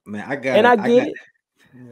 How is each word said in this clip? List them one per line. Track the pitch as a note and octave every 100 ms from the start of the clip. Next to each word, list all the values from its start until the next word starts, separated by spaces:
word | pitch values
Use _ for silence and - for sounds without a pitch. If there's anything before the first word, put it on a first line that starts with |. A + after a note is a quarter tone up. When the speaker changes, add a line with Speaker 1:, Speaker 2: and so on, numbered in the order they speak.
Speaker 1:
Man, | - G#2 -
I | C#3
got | C3 G3+
Speaker 2:
And | A#3+
I |
Speaker 1:
I | A#3
Speaker 2:
get | G3+ F#3+
Speaker 1:
got | D4
Speaker 2:
it. | - - _ _ _ _
Speaker 3:
Yeah. | B2 B2